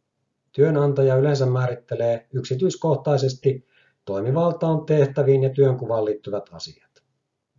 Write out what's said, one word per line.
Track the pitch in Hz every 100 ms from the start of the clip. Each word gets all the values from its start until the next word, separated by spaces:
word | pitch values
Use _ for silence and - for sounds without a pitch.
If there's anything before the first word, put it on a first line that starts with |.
| _ _ _ _ _
Työnantaja | - 151 151 143 135 135 131
yleensä | 147 139 127
määrittelee | 127 127 117 _ - 117 117 -
yksityiskohtaisesti | 131 - 131 180 - 160 151 - 139 131 131 139 127 _ _ _ _ -
toimivaltaan, | 98 110 147 170 170 165 156 156
tehtäviin | 156 139 - 131 135
ja | 131
työnkuvaan | 135 139 120 113 113 107
liittyvät | 107 - 98 -
asiat. | 82 82 78 _ _ _ _ _ _ _